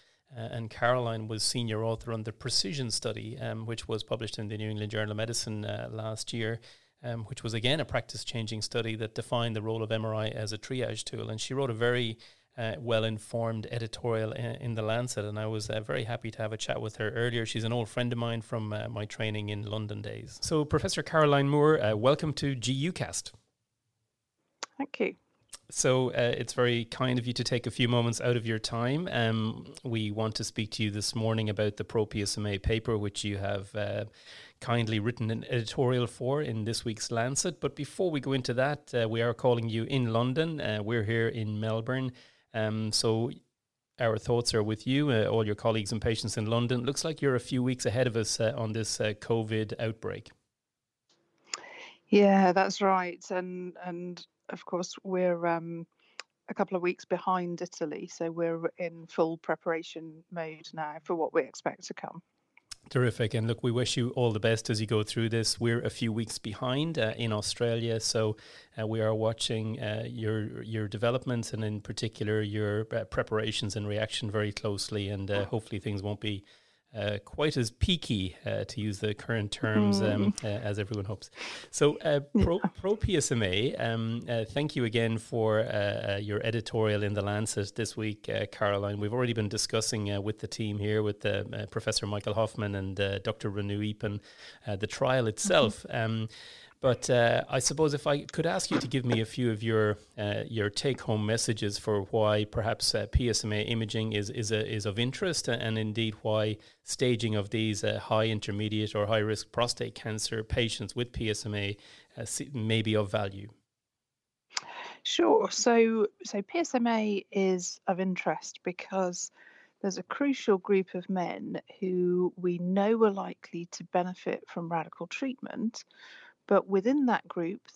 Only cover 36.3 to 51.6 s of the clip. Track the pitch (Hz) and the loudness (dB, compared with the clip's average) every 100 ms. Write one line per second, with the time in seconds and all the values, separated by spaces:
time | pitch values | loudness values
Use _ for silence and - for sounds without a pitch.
36.3 | 143 143 110 107 - 120 110 - 117 123 | -2 -2 -4 -2 -2 -4 -4 -4 -2 0
37.3 | 135 185 - 143 - 139 - 185 147 135 | 0 -2 -2 -4 -4 -8 -2 0 0 0
38.3 | 135 123 120 135 147 - 120 113 113 117 | 0 0 2 2 0 -2 0 2 2 0
39.3 | 117 127 117 113 113 113 135 117 113 123 | 2 4 4 2 0 0 2 2 2 2
40.3 | 131 165 151 - 107 104 120 104 117 113 | 2 -2 -2 -2 -2 0 0 2 2 0
41.3 | 117 107 107 110 113 113 127 127 127 - | 0 -2 -2 0 -2 -2 -2 -4 -6 -16
42.3 | _ _ 113 107 110 110 - 117 110 117 | _ _ -2 0 0 0 2 2 2 0
43.3 | - - _ _ _ _ - 117 107 - | -4 -16 _ _ _ _ 0 2 2 2
44.3 | 120 120 113 107 107 127 135 147 113 104 | 2 4 2 2 0 2 2 4 4 4
45.3 | 110 107 104 117 110 98 110 117 110 110 | 4 2 2 2 2 0 0 0 0 -2
46.3 | - 107 117 120 123 120 139 160 151 143 | -2 0 2 2 0 0 -2 -2 0 2
47.3 | 123 - 127 123 127 123 120 127 113 107 | 2 0 0 0 0 0 2 2 2 0
48.3 | - 110 - 110 110 107 - 107 104 - | 2 0 0 -2 -2 -2 0 -2 -2 0
49.3 | 113 110 110 107 - 113 110 101 95 - | 0 2 0 -2 -2 -4 -4 -6 -8 -12
50.3 | - _ _ _ _ _ _ _ _ _ | -20 _ _ _ _ _ _ _ _ _
51.3 | _ _ - | _ _ -12